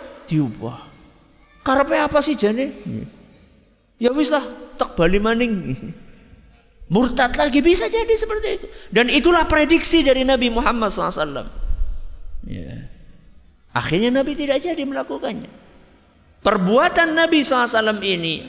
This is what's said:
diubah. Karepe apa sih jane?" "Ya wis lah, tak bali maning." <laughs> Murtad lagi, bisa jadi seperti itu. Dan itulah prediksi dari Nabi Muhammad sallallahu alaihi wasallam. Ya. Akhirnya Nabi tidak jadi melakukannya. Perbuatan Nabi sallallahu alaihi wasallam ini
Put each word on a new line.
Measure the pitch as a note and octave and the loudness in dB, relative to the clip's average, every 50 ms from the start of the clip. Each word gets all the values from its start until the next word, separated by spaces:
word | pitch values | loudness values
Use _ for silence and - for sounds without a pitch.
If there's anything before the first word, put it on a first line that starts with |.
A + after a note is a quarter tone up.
| - - - - - | -18 -20 -20 -20 -8
diubah. | - D#3+ D#3 C#3+ A#2 G#2 G2 A2 A#2 B2 - - - - - - - _ _ _ _ _ _ _ _ _ - | -2 -2 0 0 -2 -6 -8 -12 -12 -12 -14 -18 -20 -20 -20 -20 -20 _ _ _ _ _ _ _ _ _ -8
Karepe | - C#4 C4 C4+ C#4 D4+ D#4+ D#4+ | -2 0 2 2 2 2 0 0
apa | D4+ D4 D4 D4 C#4+ | 0 0 2 0 2
sih | D#4 D4 G#3+ | 2 0 0
jane?" | G3+ G#3 A3 B3 C#4 D4+ - - - - A2+ A2 - - - - - - - _ - _ _ _ _ _ _ _ _ _ _ _ | 0 0 0 0 -4 -6 -8 -12 -10 -10 -8 -8 -10 -12 -16 -20 -20 -20 -20 _ -20 _ _ _ _ _ _ _ _ _ _ _
"Ya | A3+ B3 C4 | -2 0 2
wis | D4 D4+ - | 2 0 2
lah, | D4+ C#4 B3+ - - - - - - - | 0 0 -2 -6 -14 -16 -18 -18 -6 -6
tak | - - - | -6 -4 0
bali | - E3 F3 F#3 G#3 | 2 2 4 4 2
maning." | G3+ A3 A#3 A#3 B3 A#3 G#3+ F#3 D#3 C3 C3 | 2 2 0 0 0 0 -2 -4 -4 -6 -8
<laughs> | - - - D#3+ - - - - - - - - - - - - _ _ _ _ _ - - | -8 -8 -14 -14 -16 -20 -20 -20 -20 -20 -20 -20 -20 -20 -20 -20 _ _ _ _ _ -6 0
Murtad | D#3+ G#3+ C4+ B3+ B3+ C4 B3+ B3 B3 - | 2 2 2 2 2 0 0 0 2 0
lagi, | D4 D4 A#3+ C#4+ | 0 2 2 4
bisa | C4 E4+ F#4 - A4+ | 4 4 4 4 2
jadi | G#4 G4 A4+ A4 A4+ A4+ A4 | 0 -2 -2 0 0 0 0
seperti | A4 G#4+ G#4+ G#4+ A4 - G#4 - | 0 -4 -4 -4 -4 -4 -6 -6
itu. | - - - - - - | -10 -16 -18 -20 -16 -2
Dan | - G#3+ B3 | 0 2 2
itulah | B3 B3+ D4 - E4+ F4 E4 D#4+ | 4 2 2 4 4 4 4 2
prediksi | E4 D#4+ D#4 D4+ C#4 E4 D#4 - - - E4 | 2 2 2 4 4 4 4 4 4 4 4
dari | C4+ C#4 B3+ C4 B3+ | 4 4 2 4 4
Nabi | C4 C4+ B3 B3 A#3+ | 2 2 2 2 0
Muhammad | A3+ A3+ A3+ G#3 A#3 A#3 A3 G3 | 0 0 0 0 0 0 -2 -2
sallallahu | - F#3 E3+ E3 F3 | -2 -2 -2 -2 -2
alaihi | - | -2
wasallam. | D#3 D3 C#3 B2+ G#2 - - - - - - - - - - - - - - - - - - - - - | -4 -4 -6 -10 -10 -10 -8 -6 -2 0 0 0 0 -2 -2 -4 -8 -8 -10 -12 -12 -10 -10 -10 -8 -8
Ya. | G2 F#2 E2+ - B2 - - - - - - - - - - - - - - - _ _ _ _ | -10 -10 -10 -12 -12 -14 -14 -16 -18 -20 -20 -20 -20 -20 -20 -20 -20 -20 -20 -20 _ _ _ _
Akhirnya | - A#2+ A2+ B2 D3+ F3+ A3+ B3 | -6 -4 -2 0 0 2 2 2
Nabi | B3 C4+ C4+ D4+ C#4+ | 2 2 0 0 -2
tidak | - C#4+ C#4 C4+ C#4 | -4 -2 -2 -2 -2
jadi | D4 F4+ E4 E4 | -2 -4 -4 -4
melakukannya. | C#4 C#4 C4+ C4+ C4+ - - - - - A3 A3 B3 - - - - - - - - _ _ _ _ _ _ _ _ _ _ _ | -4 -4 -4 -6 -6 -6 -8 -8 -6 -8 -8 -8 -12 -16 -20 -20 -20 -20 -20 -20 -20 _ _ _ _ _ _ _ _ _ _ _
Perbuatan | - G3 G#3+ G3+ F3+ F#3 A3 C4 D#4+ F4+ F4+ F4+ E4+ E4 D#4 | 0 0 2 2 2 4 4 4 4 4 2 2 2 2 2
Nabi | E4 E4 E4 E4 D#4 C4 | 2 2 4 4 4 4
sallallahu | - C4 B3+ A#3+ A#3 | 4 2 2 2 2
alaihi | A#3 A3 | 2 2
wasallam | A3 G#3+ G#3+ G3+ | 2 0 -2 -2
ini | F#3+ G3 F#3 E3+ E3 E3 D#3 - - | -2 -4 -2 -2 -2 -4 -6 -6 -10